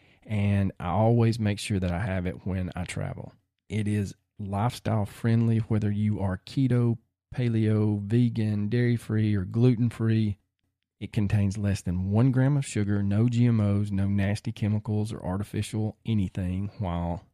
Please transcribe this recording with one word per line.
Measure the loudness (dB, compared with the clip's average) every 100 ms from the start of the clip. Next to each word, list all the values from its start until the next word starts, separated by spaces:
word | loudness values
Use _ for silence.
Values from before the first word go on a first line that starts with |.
| _ _ -6
And | -2 2 2 0 -4
I | -2
always | 2 4 4 4 2
make | -2 -2
sure | -2 -2
that | -2
I | -2
have | -4 -4 -4
it | -6 -6
when | -4 -4 -6
I | -8
travel. | -6 -8 -8 -14 -20 _ _ -8
It | -4 -2
is | -2 -2 -8 _ -14
lifestyle | -8 -2 -2 -4 -4 -2 -2
friendly, | -4 0 2 2 2
whether | 0 0 0
you | 0 0 0
are | -2 -4 -4
keto, | -2 2 2 2 0 _ _ _ -4
paleo, | -2 2 2 2 2 0
vegan, | 0 2 2 0 -2 -2 -2
dairy-free, | 0 2 0 0 0 2 0
or |
gluten-free. | 0 2 4 4 0 0 0 2 0 -2 _ _ _ _ _ _
It | -6
contains | -2 0 2 2 0
less | -2 -2
than | -2 -2 0
one | 4 4
gram | 4 2 0
of | -2
sugar, | -2 0 0
no | 0 2 2
G | 4 4
M | 4
Os, | 2 2 0
no | -2 0
nasty | 0 0 -2 -4
chemicals | -4 -2 -2 -2 -2 -2
or | -6
artificial | -6 -4 -4 -6 -4 -4 -4 -4 -2
anything, | 0 0 -2 -4 -2 -6 -6
while | -4 -2 -4 -6 -10